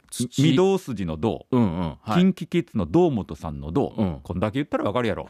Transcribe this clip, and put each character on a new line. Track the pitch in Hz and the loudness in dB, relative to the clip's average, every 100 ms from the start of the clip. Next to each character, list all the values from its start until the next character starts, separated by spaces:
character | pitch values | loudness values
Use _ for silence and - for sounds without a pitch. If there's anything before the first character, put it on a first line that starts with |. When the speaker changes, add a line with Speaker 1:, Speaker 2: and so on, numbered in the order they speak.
| _ | _
Speaker 1:
土。 | - - - 156 | -6 -4 2 2
Speaker 2:
御 | 180 | 4
堂 | 190 190 | 2 2
筋 | - 101 | -4 -6
の | 85 78 | -4 -2
堂。 | 110 - - | -2 -2 -2
Speaker 1:
う | 123 | 2
ん | |
う | |
ん。 | 101 85 82 67 | 2 0 -4 -6
は | 110 135 | 0 4
い。 | |
Speaker 2:
キ | |
ン | 185 | 4
キ | - 175 | 2 -2
キ | 175 | -4
ッ | - | -2
ズ | 110 | -4
の | 78 | 0
堂 | 170 175 | 4 4
本 | 113 82 | 0 -6
さ | 76 82 | -10 -10
ん | 71 | -8
の | 71 | -4
堂。 | 135 87 - | -2 -2 0
Speaker 1:
う | |
ん。 | 95 69 | -2 -2
Speaker 2:
こ | - | -6
ん | 87 | -2
だ | 107 | -2
け | |
言 | 127 | -2
っ | 151 | -4
た | - | -2
ら | |
わ | 104 | -2
か | 120 | 0
る | 113 | -2
や | |
ろ。 | 82 | -4